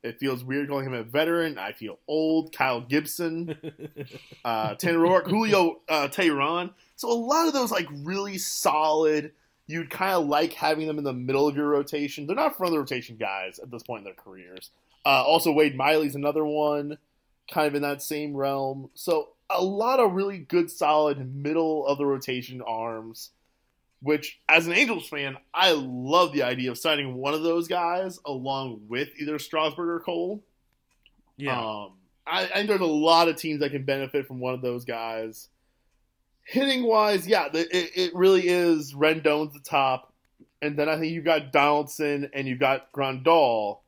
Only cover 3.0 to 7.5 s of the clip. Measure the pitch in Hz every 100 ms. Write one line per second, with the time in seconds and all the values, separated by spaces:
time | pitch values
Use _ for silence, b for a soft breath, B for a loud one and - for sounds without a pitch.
3 | 151 - 170 165 170 156 165 - 151 -
4 | 135 135 - - 123 113 110 104 175 170
5 | 170 185 185 202 220 202 170 - - 156
6 | 139 165 175 143 143 170 180 _ b -
7 | 240 233 233 302 330